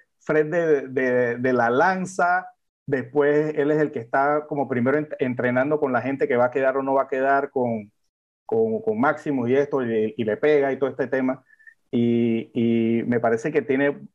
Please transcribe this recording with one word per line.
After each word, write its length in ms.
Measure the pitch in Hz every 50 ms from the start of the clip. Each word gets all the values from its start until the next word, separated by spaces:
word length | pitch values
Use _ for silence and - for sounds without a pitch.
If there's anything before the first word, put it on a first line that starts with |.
| _ _ _ _
Fred 280 | _ - 151 156 156 151
de, 420 | 170 175 170 160 151 135 131 131
de, 480 | 127 135 131 127 123 123 123 120 120 123
de 160 | 123 131 127
la 160 | 123 120 117
lanza, 760 | 123 135 165 185 190 190 180 185 - - 180 175 180 185 180 - - _ _ _ _ _ _ -
después 680 | 139 127 123 123 127 147 143 147 147 151 156 156 151 156
él 140 | 143 147
es 80 | 151 151
el 100 | 151 147
que 80 | - 123
está 460 | 120 - - 135 139 147 147 151 151 -
como 220 | 151 143 135 127
primero 280 | 127 120 120 131 139 151
en-, 100 | 151 151 - -
entrenando 600 | 135 127 123 127 120 123 123 127 131 147 156 151
con 140 | 151 131 127
la 80 | 117
gente 260 | 113 131 139 135 156 135
que 100 | 139 127
va 80 | 120
a 60 | 123
quedar 260 | - 135 135 131 127 139
o 60 | 135
no 120 | 139 170
va 80 | 170 165
a 60 | -
quedar 420 | 139 131 131 135 139 139 139 139
con, 400 | - 135 123 120 117 110 104 104 _ _ _ _ _ _ _ _ _ _ _
con, 360 | - - 113 113 110 110 107
con 180 | - 110 107 110
Maximus 500 | 131 156 151 151 - 156 139 131 117 117
y 60 | 127
esto, 280 | 139 143 143 151 139 127
y, 280 | 117 113 110 110 107 - -
y 60 | 117
le 140 | 107 104 107
pega 340 | - 151 151 143 139 139
y 60 | 135 135
todo 100 | 135 131
este 180 | 127 - 139 -
tema. 360 | 135 131 127 127 131 - - _ _ _ _ - - _ _ _
Y, 600 | - 120 120 117 117 117 117 117 113 113 - - -
y 500 | 123 117 117 117 117 113 113 117 117 -
me 160 | - 120 117
parece 320 | - 110 117 113 - 156
que 100 | 156 147
tiene 380 | 117 - 131 135 143 143 143 - - - -